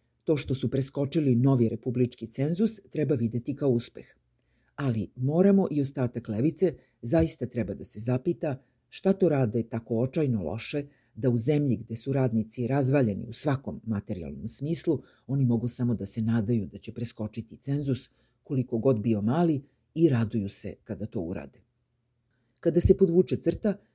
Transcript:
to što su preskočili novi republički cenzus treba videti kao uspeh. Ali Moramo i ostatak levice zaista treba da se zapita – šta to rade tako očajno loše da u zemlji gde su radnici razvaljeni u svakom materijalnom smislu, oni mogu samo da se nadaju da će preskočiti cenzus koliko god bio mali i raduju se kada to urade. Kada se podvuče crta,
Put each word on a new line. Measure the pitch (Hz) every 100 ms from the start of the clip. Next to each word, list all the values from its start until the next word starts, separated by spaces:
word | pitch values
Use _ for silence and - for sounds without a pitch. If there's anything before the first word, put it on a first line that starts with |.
| _ _
to | - 147
što | - 135
su | 123
preskočili | 135 131 - 139 170 139 120
novi | 135 135 113
republički | 113 131 123 123 - 113
cenzus | - 143 175 226 - -
treba | 156 143 135
videti | 113 120 135 123
kao | 143
uspeh. | 120 - - - _ _ _ _ _ _ -
Ali | 139 113 95 -
Moramo | 131 160 196 196 185
i | 147
ostatak | 139 143 123 117 113
levice | 107 147 156 180 135 _ _
zaista | 120 160 160 - 117
treba | 117 98
da | 98
se | - 104
zapita – | 117 127 - - 160 135 _ _ _
šta | - 190
to | 190 175
rade | 143 120 117
tako | 113 113 - 113
očajno | 135 165 143 113
loše | 80 110 - 147 143 _ _ -
da | 127
u | 120
zemlji | 117 147 143 110
gde | - 117
su | 139
radnici | 135 131 113 107 - 120
razvaljeni | 135 131 143 117 95 -
u |
svakom | - 151 135 - 76
materijalnom | 110 101 - 92 73 67 107
smislu, | - 143 165 - 151 - _ -
oni | 139 127
mogu | 117 120
samo | - 123 107
da | 101
se | -
nadaju | 110 117 104 117 98
da | 104
će | -
preskočiti | - 117 - 110 - 110 -
cenzus | - 143 139 120 - _ _ _
koliko | - 131 120 113
god | 123 117
bio | 110 104
mali | 104 147 170 143 - _ _ 160
i | 165
raduju | 120 107 113 98
se | - 98 -
kada | - 101 107
to | 110
urade. | 85 98 71 - _ _ _ _ _ _ _ _ _ _
Kada | 170 160
se | 175 185
podvuče | 190 170 - 120
crta, | 165 - 214 190 _